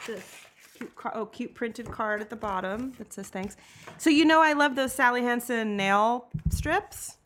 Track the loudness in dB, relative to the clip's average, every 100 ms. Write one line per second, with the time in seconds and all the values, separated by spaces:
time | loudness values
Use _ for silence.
0 | -10 -12 -14 -20 -20 _ -20 -16 -16 -10
1 | -8 -6 -8 -8 -10 -6 -8 -8 -10 -4
2 | -2 -2 -6 -8 -4 -4 -4 -4 -8 -10
3 | -14 -14 -10 -8 -8 -10 -20 -20 -20 0
4 | 4 6 6 6 6 4 2 2 -2 2
5 | 2 2 0 -2 -2 -4 -2 0 2 4
6 | 2 0 -6 -6 -2 -2 0 -2 -2 -12
7 | -16 -16